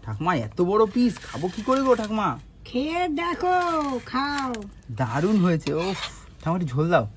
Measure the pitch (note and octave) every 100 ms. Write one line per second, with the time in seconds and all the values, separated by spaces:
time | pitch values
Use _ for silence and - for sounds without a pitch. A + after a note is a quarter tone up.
0 | - - E3 E3 G#2+ - F3 G#3 A3 A#3+
1 | A#3+ - - - F3 F#3 A3 C4 C4 A#3
2 | G#3+ A3 G3 A#2+ - - - A#3+ D4 E4+
3 | F4+ D4 E4+ F4 F4+ F4+ F4 D#4+ D4 B3+
4 | - B3+ C#4+ C#4+ C4 A#3+ G3+ - - A2+
5 | B2 B2+ F3+ G#3+ F3+ E3 C#3+ D3+ F3+ F#3
6 | - - - - - F3 E3+ B2 D#3+ F3
7 | A2